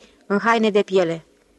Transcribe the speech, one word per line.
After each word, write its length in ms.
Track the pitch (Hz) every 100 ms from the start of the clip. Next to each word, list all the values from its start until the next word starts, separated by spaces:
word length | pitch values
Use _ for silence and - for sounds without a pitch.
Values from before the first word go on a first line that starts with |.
| - _ -
în 140 | 202
haine 300 | 226 233 220
de 120 | 202
piele. 440 | 202 190 170 165 - _ _